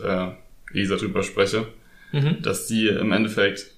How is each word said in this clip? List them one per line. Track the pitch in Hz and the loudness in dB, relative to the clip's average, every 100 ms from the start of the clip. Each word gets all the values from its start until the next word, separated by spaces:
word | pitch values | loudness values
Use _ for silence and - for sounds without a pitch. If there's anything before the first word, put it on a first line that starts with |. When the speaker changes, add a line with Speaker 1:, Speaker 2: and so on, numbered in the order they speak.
Speaker 1:
äh, | - 92 92 - - - - | -2 -2 -2 -8 -18 -20 -8
Elisa | - 98 95 | -2 0 0
drüber | 104 95 | 0 -2
spreche, | 92 - 98 107 113 - - - - | -2 0 2 0 -4 -10 -20 -20 -4
Speaker 2:
Mhm. | 147 143 - | 0 2 0
Speaker 1:
dass | - 95 - | -2 -4 -2
sie | 110 110 | 0 2
im | 85 104 | 2 2
Endeffekt | 98 110 107 101 - - | 2 0 2 2 0 -10